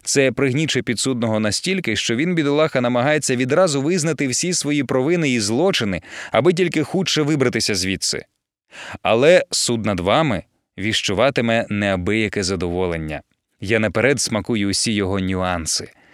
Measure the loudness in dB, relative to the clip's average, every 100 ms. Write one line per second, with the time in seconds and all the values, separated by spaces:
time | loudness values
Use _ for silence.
0 | -2 2 2 2 0 0 0 -2 -2 -2
1 | -2 0 0 0 0 -2 -2 -2 -2 -4
2 | -2 0 0 0 0 2 2 2 0 2
3 | 2 0 0 -2 2 2 2 2 0 0
4 | 0 -2 -2 -2 -2 -2 0 -2 0 0
5 | 2 2 2 0 0 2 2 0 -2 -4
6 | -8 -16 0 2 4 2 0 0 -2 -2
7 | 0 0 2 2 2 0 -2 -2 -2 -4
8 | -4 -6 -10 _ _ _ _ -18 -16 -4
9 | 2 4 6 6 4 -4 -2 -2 -2 0
10 | 2 2 2 -2 -6 _ _ -8 -4 -2
11 | -2 2 2 2 0 0 0 -2 0 0
12 | 0 0 0 -2 -2 -2 -2 -2 -2 -4
13 | -6 -8 -12 _ _ -14 -2 0 0 2
14 | 2 0 -2 -4 -2 -2 0 0 0 0
15 | 0 -2 -2 -2 -2 -2 -2 -6 -6 _
16 | _